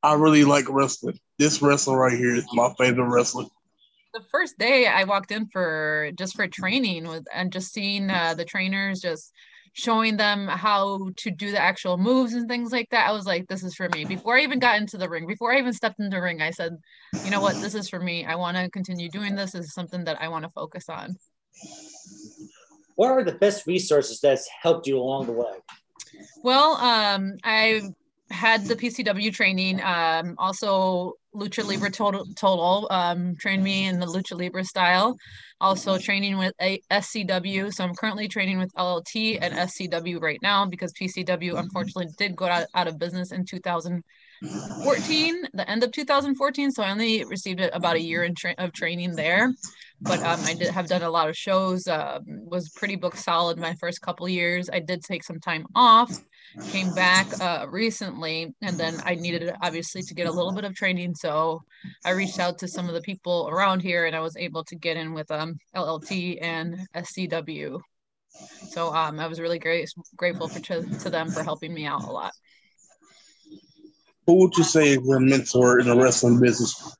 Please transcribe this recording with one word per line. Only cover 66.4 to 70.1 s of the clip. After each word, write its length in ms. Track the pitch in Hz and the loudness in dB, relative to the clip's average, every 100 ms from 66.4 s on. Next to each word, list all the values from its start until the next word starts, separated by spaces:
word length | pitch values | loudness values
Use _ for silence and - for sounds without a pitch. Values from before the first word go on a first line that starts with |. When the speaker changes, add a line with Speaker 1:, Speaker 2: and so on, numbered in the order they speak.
| 165 165 160 175 190 | -6 -6 -8 -10 -10
Speaker 2:
S 160 | - 175 | -12 -12
C 160 | - 180 | -8 -6
W. 540 | 165 156 151 147 175 - _ _ _ _ - - - - | -4 -6 -10 -10 -10 -14 _ _ _ _ -20 -20 -20 -14
So, 260 | - 165 | -6 -4
um, 240 | 156 160 151 | -2 -2 -4
I 80 | 160 | -8
was 140 | 160 | -6
really 180 | 165 170 | -4 -4
great, 340 | 160 170 180 - - | -2 -2 -2 -10 -20